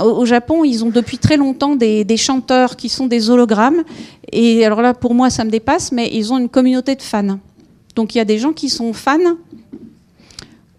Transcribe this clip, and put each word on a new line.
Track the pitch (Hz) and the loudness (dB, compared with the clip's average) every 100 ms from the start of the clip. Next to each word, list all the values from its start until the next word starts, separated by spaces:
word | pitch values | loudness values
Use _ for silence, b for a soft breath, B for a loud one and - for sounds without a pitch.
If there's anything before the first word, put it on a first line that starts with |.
Au, | 214 220 | 0 2
au | |
Japon, | 240 240 240 330 | 2 2 0 0
ils | 302 226 | 2 0
ont | 226 | 0
depuis | 226 226 262 | 0 -2 -2
très | - 302 | 2 2
longtemps | 269 262 277 285 | 0 -2 -2 0
des, | 226 214 | 0 0
des | 202 226 | 0 0
chanteurs | - 254 233 254 247 - | 0 -2 0 2 2 -2
qui | 233 | -8
sont | - 262 | -6 -2
des | 233 214 | 0 2
hologrammes. | 247 240 208 240 339 320 B B B - | 4 4 2 2 0 -2 B B B -6
Et | - 233 226 | 0 2 4
alors | 214 208 | 2 2
là, | 247 | 0
pour | 247 247 | 0 0
moi, | 240 254 | 2 2
ça | 247 | 0
me | 220 | -2
dépasse, | 220 220 339 - | -2 -2 -2 -2
mais | 240 233 | -4 -2
ils | 220 208 | -4 -2
ont | 262 | -2
une | 240 | -2
communauté | 262 254 254 254 269 | 0 0 0 -2 -6
de | |
fans. | - 214 202 196 - _ _ _ _ - | -6 -4 -4 -6 -12 _ _ _ _ -6
Donc, | 214 | -4
il | 240 | -2
y | |
a | |
des | 214 214 | 0 0
gens | 269 | -2
qui | 320 277 | -4 -6
sont | - 233 | -6 -6
fans | 208 - 311 349 339 - - - - - _ _ _ B B B B B | -4 -2 0 0 -2 -8 -20 -20 -20 -20 _ _ _ B B B B B